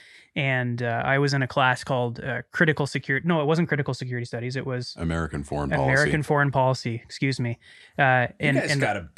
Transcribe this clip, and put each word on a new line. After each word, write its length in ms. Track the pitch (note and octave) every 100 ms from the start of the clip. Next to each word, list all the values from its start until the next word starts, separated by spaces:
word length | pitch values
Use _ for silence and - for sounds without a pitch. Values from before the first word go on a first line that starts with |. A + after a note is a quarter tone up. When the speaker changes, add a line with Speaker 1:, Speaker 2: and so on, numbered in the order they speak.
| - - - -
Speaker 1:
And, 480 | C3+ B2+ B2 A#2+
uh, 180 | A#2+ A#2
I 140 | C3 C3+
was 160 | C#3+
in 80 | C#3
a 60 | B2+
class 360 | - B2+ B2
called, 360 | - C3 A#2+ A#2+
uh, 240 | C3+ B2 -
Critical 340 | - E3 D3 C#3+
Security. 420 | C#3 - C3+ E3
No, 140 | E3+
it 40 | C#3+
wasn't 220 | E3 E3+
Critical 240 | D3 C#3+ B2+
Security 300 | B2+ B2 A#2+
Studies. 300 | A#2 A#2+ C3
It 100 | C3+
was 260 | B2 B2 -
Speaker 2:
American 460 | E2 E2 D#2 C#2+
Foreign 300 | C#2+ D2 C#2+
Speaker 1:
American 220 | - C3+ C3+ D3 D#3
Speaker 2:
Policy. 0 | C#3
Speaker 1:
Foreign 240 | D3 C#3+
Policy, 500 | C3 C3 C3 B2 A2+
excuse 360 | - - C3+ C3
me. 180 | A#2+ A#2 - - - -
Uh, 300 | C#3 B2+ B2 -
Speaker 3:
You 100 | D3+
Speaker 1:
and, 80 | C#3
Speaker 3:
guys 140 | D3
Speaker 1:
and 100 | C#3+
Speaker 3:
gotta, 280 | B2 G2+ E2